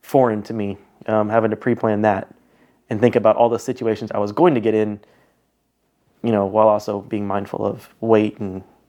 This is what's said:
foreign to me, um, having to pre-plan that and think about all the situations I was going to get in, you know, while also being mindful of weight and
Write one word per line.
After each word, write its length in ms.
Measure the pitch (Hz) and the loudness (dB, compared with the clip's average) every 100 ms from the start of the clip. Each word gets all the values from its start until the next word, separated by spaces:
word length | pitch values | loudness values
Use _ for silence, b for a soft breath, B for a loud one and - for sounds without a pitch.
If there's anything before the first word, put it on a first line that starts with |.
foreign 400 | - 139 123 107 | 0 2 2 0
to 100 | 104 | -6
me, 240 | 113 101 98 _ _ - | -8 -6 -8 _ _ -2
um, 220 | 110 104 | 0 2
having 220 | 113 110 | 2 0
to 60 | 107 | -2
pre-plan 460 | - 120 113 104 | -2 -2 -2 0
that 320 | 107 98 - _ _ b b b _ | 0 -2 -6 _ _ b b b _
and 100 | 107 | 0
think 140 | 117 | 2
about 220 | 120 110 107 | 4 2 4
all 120 | 117 | 2
the 120 | 117 | 0
situations 500 | - 120 113 104 110 | -6 -6 -4 -4 -6
I 60 | 107 | -6
was 140 | 104 | -4
going 220 | 104 175 | 2 2
to 60 | 131 | 4
get 140 | 110 | 0
in, 240 | 107 107 101 b b b b _ _ _ _ _ _ _ _ | 0 -2 -6 b b b b _ _ _ _ _ _ _ _
you 80 | 117 | -2
know, 140 | 107 98 | 0 0
while 200 | 107 110 | 4 4
also 340 | 104 107 104 | 4 -2 -8
being 280 | 98 107 101 | -6 -6 -4
mindful 360 | 101 101 - | -4 -6 -6
of 240 | 104 107 - _ | -4 -6 -14 _
weight 380 | 113 110 107 - | 2 2 2 -4
and 240 | 101 95 95 _ | -10 -10 -16 _